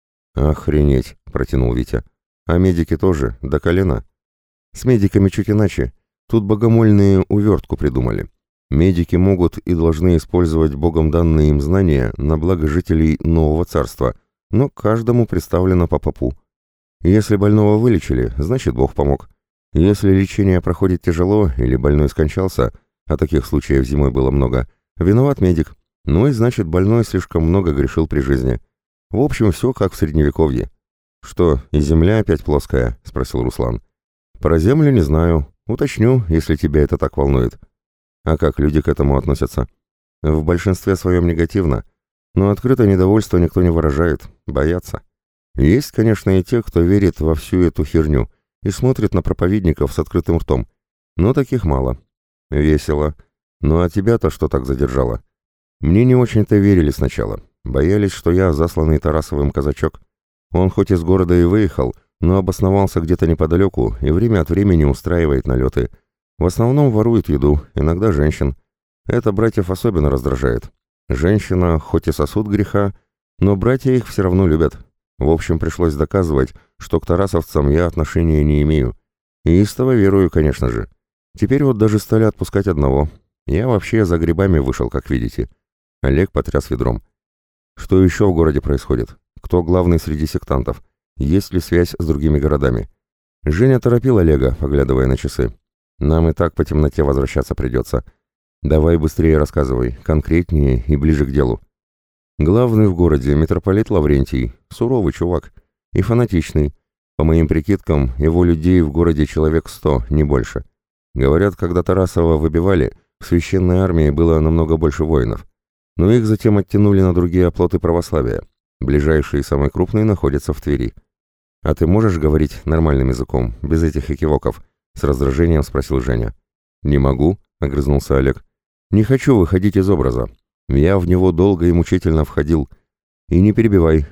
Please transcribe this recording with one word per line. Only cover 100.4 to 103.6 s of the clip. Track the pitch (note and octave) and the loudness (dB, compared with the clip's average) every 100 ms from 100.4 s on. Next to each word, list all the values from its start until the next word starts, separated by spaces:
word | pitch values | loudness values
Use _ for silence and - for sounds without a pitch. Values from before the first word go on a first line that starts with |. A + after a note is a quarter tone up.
| F2 D#2+ C#2 B1 C2 | 0 0 2 0 0
и | C#2+ | 0
ближе | D#2 D2 C2+ | 2 2 0
к | |
делу". | C#2 B1 A1 _ _ _ _ _ _ _ - | 0 0 -2 _ _ _ _ _ _ _ -2
"Главный | D#2 A2 B2 A2 G#2 | 2 2 2 2 2
в | E2+ | 2
городе | E2+ D2 C2 | 2 2 2
митрополит | D2 D#2+ E2+ | 0 0 0